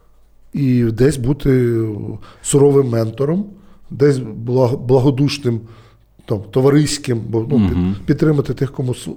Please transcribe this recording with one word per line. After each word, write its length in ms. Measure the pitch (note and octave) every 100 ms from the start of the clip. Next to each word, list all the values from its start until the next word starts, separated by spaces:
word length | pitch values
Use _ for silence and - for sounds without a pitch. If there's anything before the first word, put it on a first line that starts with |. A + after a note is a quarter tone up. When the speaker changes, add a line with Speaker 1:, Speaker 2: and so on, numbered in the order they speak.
| _ _ _ _ -
Speaker 1:
і 320 | - C3+ B2
десь 320 | A#2 A2 C3+ C#3+
бути 640 | A#2+ C#3 C#3+ B2+ A#2+ A2+ A2 G#2 A2 A2 - -
суровим 460 | - C#3+ C#3+ C#3 B2+
ментором, 580 | A2+ A2+ A2+ C#3+ F3+ G#3+ - - - -
десь 280 | A2+ D3 C3
благо-, 580 | A2 G#2+ A#2 B2 A#2+ B2
благодушним, 800 | B2 C3 C#3+ B2 C#3+ - B2 A2+ - - - _ _ _ -
там, 120 | G#2+ -
товариським, 720 | C3 C3+ D3 C#3+ - - A#2 A2+
бо, 180 | A2+ A#2+
ну, 180 | B2 F#2
під-, 80 | E2+
Speaker 2:
Мгм. 180 | F2+ G2+ -
Speaker 1:
підтримати 480 | D3 D3+ C#3+ B2+
тих, 180 | A#2+ C3
кому 200 | - B2+
су-, 220 | A#2+ E3